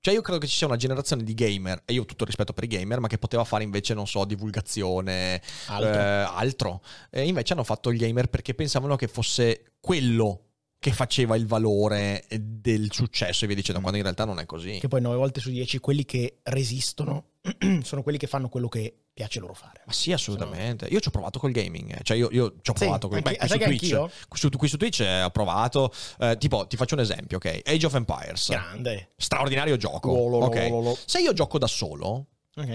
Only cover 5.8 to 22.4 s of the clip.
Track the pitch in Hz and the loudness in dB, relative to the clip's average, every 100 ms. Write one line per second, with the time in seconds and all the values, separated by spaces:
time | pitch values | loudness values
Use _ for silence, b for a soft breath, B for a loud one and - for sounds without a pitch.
5.8 | 107 104 101 101 98 90 117 131 98 90 | 2 2 2 2 0 0 -2 0 -4 -4
6.8 | B B B - 147 180 113 170 123 110 | B B B -2 0 0 0 -2 0 -2
7.8 | 127 120 113 117 123 - - 127 156 135 | 0 0 2 2 0 -2 -4 -4 0 0
8.8 | 135 139 113 - 110 - 120 113 _ _ | 0 0 -2 -2 -2 2 4 2 _ _
9.8 | - 180 127 117 110 95 _ _ _ _ | 0 2 4 4 4 0 _ _ _ _
10.8 | - 123 123 - 120 113 113 110 110 101 | 0 2 2 2 4 4 2 4 4 4
11.8 | 107 104 101 101 - 110 107 110 107 110 | 4 4 0 -2 -4 -6 -6 -4 0 2
12.8 | 107 - 120 - 92 87 107 98 92 92 | 2 0 -2 0 -2 0 0 0 0 -2
13.8 | 92 101 98 90 110 90 82 80 90 98 | 0 0 -2 -2 -2 -2 -8 -10 -10 -6
14.8 | 139 131 120 123 135 135 120 123 123 135 | 0 0 0 2 0 -2 -6 -6 -4 -4
15.8 | - 143 135 123 123 _ - 127 127 127 | 0 0 0 -2 -2 _ -4 -2 -2 -2
16.8 | - - 147 147 - _ 185 - 190 185 | -4 -4 -4 -4 -8 _ -8 -2 2 2
17.8 | 127 139 143 147 143 139 127 127 120 117 | 0 -4 -4 -4 -2 -4 -4 -2 -2 -2
18.8 | 110 _ _ - 107 - 90 - - - | -6 _ _ -12 -8 -8 -10 -16 -20 -20
19.8 | - - 165 175 - 101 - 82 113 113 | -6 -2 0 0 0 -4 -4 -6 -6 -6
20.8 | - 202 - - 87 127 139 120 92 82 | -2 0 0 -2 -4 -4 -2 0 -2 -6
21.8 | - - - 113 120 120 | -10 -8 0 2 4 2